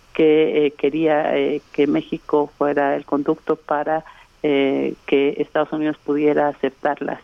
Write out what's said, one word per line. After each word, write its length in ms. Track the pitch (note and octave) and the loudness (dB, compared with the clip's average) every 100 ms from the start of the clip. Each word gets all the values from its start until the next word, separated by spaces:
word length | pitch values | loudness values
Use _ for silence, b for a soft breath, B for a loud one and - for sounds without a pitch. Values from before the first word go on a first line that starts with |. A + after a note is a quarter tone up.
| _ | _
que, 540 | - D#3 D#3 D#3 D3+ D3 | 2 4 4 4 2 0
eh, 40 | |
quería, 640 | D3 C#3+ D3+ D#3 D3+ D#3 C#3+ | 0 -2 0 0 2 0 0
eh, 260 | C#3 D3 - | -2 -4 -4
que 140 | - C#3+ | 0 2
México 640 | D#3 D#3 D#3+ - D3+ D3 - | 0 -2 -8 -2 0 0 -2
fuera 380 | C#3+ C#3+ C#3 C#3+ | -2 0 0 -2
el 80 | |
conducto 520 | - C#3+ C#3+ D#3 - D#3 | -2 -2 -2 -2 -4 -4
para, 480 | - D3 D3+ D#3+ - B B _ | -2 -4 -2 -4 -6 B B _
eh, 520 | D3+ C#3 C3+ C#3 C#3 - - | -2 2 0 0 -4 -8 -2
que 300 | C#3 C#3 C#3+ | 0 0 -2
Estados 340 | D3 D#3 D3+ | -4 -4 -2
Unidos 240 | D#3 D3+ D3 | -4 -4 -4
pudiera 440 | - D3 D3 D3 D3 | -4 0 0 2 0
aceptarlas 720 | C3+ C3+ - D3 C#3+ C#3 - | -2 -6 -4 -4 -4 -6 -10